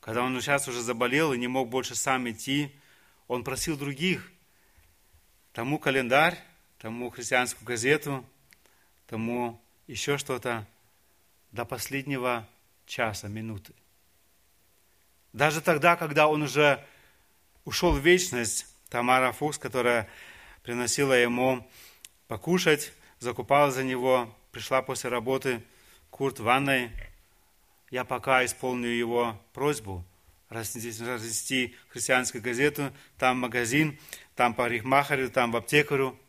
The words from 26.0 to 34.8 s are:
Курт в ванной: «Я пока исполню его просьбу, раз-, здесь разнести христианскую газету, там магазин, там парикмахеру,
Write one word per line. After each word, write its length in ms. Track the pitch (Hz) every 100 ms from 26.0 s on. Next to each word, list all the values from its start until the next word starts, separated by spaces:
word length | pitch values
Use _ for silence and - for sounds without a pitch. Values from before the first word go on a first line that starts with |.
| _
Курт 280 | - 139 117
в 60 |
ванной: 480 | 113 131 139 131 120 104 - - _ _ _ _ _ _ _
«Я 140 | 123
пока 400 | 123 123 135 131
исполню 440 | 123 - 131 123 120
его 520 | 120 117 120 120 104 _
просьбу, 520 | - 139 147 104 92 87 _ _ _ _
раз-, 240 | 110 107
здесь 280 | 123 117 110
разнести 760 | 117 123 113 110 - 131 120 - _
христианскую 540 | 123 117 127 123 123
газету, 500 | 113 120 147 147 139 - - -
там 220 | 127 127
магазин, 580 | 123 120 117 139 156 143 - - -
там 200 | - 123
парикмахеру, 760 | 110 120 117